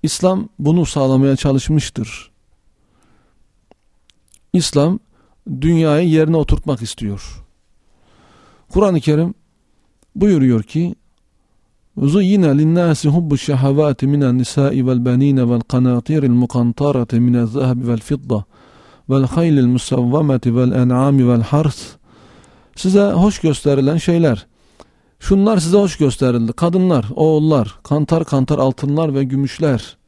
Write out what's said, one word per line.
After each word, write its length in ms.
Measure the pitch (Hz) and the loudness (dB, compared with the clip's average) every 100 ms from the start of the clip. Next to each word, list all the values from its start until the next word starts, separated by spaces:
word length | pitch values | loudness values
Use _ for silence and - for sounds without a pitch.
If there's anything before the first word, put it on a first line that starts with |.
İslam 460 | 151 - 185 190 214 - | -4 0 0 0 -6 -4
bunu 280 | 143 170 156 | 0 2 0
sağlamaya 500 | 147 135 131 139 131 | 0 2 2 2 2
çalışmıştır. 920 | 143 135 - 156 - - 107 - - _ _ _ _ _ _ _ _ _ _ _ _ _ _ _ _ _ _ _ _ _ _ | 0 -2 0 -2 -2 -10 -10 -12 -20 _ _ _ _ _ _ _ _ _ _ _ _ _ _ _ _ _ _ _ _ _ _
İslam 460 | 180 156 143 151 196 _ _ _ _ - 131 | -2 0 0 0 -2 _ _ _ _ -12 -4
dünyayı 480 | 156 170 160 147 175 | 0 2 2 2 2
yerine 280 | 156 156 160 | 2 2 0
oturtmak 460 | 147 - - 127 | 0 -2 -2 -6
istiyor. 640 | 113 - 107 101 - - - _ _ _ _ _ _ _ _ _ _ _ _ | -8 -8 -8 -8 -14 -20 -20 _ _ _ _ _ _ _ _ _ _ _ _
Kur'an-ı 320 | 185 202 170 | 0 2 2
Kerim 340 | 156 151 170 - _ _ _ _ _ _ _ | 0 0 -2 -6 _ _ _ _ _ _ _
buyuruyor 480 | - 202 170 131 117 | -2 2 4 2 0
ki: 320 | 104 156 175 - _ _ _ _ _ _ _ _ _ - | -2 -4 -4 -8 _ _ _ _ _ _ _ _ _ -4
"زُيِّنَ 460 | 139 185 185 202 165 139 | 0 2 2 2 2 2
لِلنَّاسِ 480 | 156 170 170 147 151 | 2 2 0 0 0
حُبُّ 220 | 160 165 143 | 0 0 -4
الشَّهَوَاتِ 640 | - 139 139 139 151 - 135 | -2 0 0 2 0 0 -2
مِنَ 100 | 143 135 | 0 0
النِّسَاءِ 440 | 123 123 - 139 135 127 | 0 -2 0 0 0 0
وَالْبَنِينَ 520 | 123 123 123 143 135 120 | 0 0 2 2 2 0
وَالْقَنَاطِيرِ 720 | 120 - 127 127 120 117 156 139 | -2 -2 0 0 0 0 0 2
الْمُقَنْطَرَةِ 840 | 120 123 123 120 113 143 131 117 117 123 | 2 0 0 -2 0 -2 0 0 0 2
مِنَ 100 | 120 | 2
الذَّهَبِ 340 | 117 127 131 123 123 | 0 -2 -2 -2 -2
وَالْفِضَّةِ 540 | 113 - 143 135 110 - _ - - - - - | -4 -4 -8 -4 -6 -6 _ -20 -20 -20 -20 -2
وَالْخَيْلِ 460 | 135 131 165 165 143 | 0 0 0 2 2
الْمُسَوَّمَةِ 800 | 123 123 - 135 120 143 151 127 123 117 | 2 0 -2 -2 0 0 0 0 0 0
وَالْأَنْعَامِ 600 | 127 127 123 123 135 139 123 | 0 2 0 2 2 2 4
وَالْحَرْثِ." 480 | 120 113 147 156 - - - _ - - - _ _ _ - | 2 0 0 0 -4 -16 -20 _ -20 -20 -20 _ _ _ -6
Size 340 | 190 196 202 | 0 2 2
hoş 280 | 165 202 190 | 2 0 0
gösterilen 580 | 160 139 147 139 135 160 | -4 -2 0 0 0 0
şeyler. 500 | - 170 160 104 - _ _ _ - _ _ _ | 0 0 0 -2 -8 _ _ _ -20 _ _ _
Şunlar 380 | - 196 202 208 | 0 2 2 0
size 180 | 160 202 | 2 2
hoş 200 | 196 - | 0 0
gösterildi. 560 | 143 - 131 120 113 | -2 0 -2 0 -2
Kadınlar, 540 | - 170 180 185 147 107 | -2 -2 0 2 0 -2
oğullar, 640 | - 156 156 156 147 110 - | -2 0 2 2 0 -2 -8
kantar 420 | - 147 147 165 | -4 -2 0 -2
kantar 340 | 160 139 127 139 | 0 -2 0 0
altınlar 560 | 135 131 143 147 160 | 0 -2 -4 -2 -2
ve 100 | 139 | -2
gümüşler. 720 | 135 135 139 - 156 120 - - | -2 -2 -4 -2 -2 -2 -6 -20